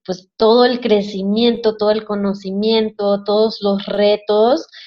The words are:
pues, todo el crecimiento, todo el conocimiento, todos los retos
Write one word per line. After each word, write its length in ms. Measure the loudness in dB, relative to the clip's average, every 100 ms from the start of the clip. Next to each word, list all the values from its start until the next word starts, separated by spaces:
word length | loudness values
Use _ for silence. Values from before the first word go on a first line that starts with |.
| -10
pues, 240 | -10 -10 0
todo 280 | 2 4
el 160 | 4 2
crecimiento, 960 | 0 0 0 -6 -4 0 0 0 -2 -2
todo 140 | 0
el 140 | -2
conocimiento, 1200 | -2 -4 -4 -6 -6 -4 0 0 -2 -4 -2 -2
todos 340 | 0 0 0 -2
los 240 | -2 -2 -4
retos 800 | 0 2 0 0 2 2 2 -4 -20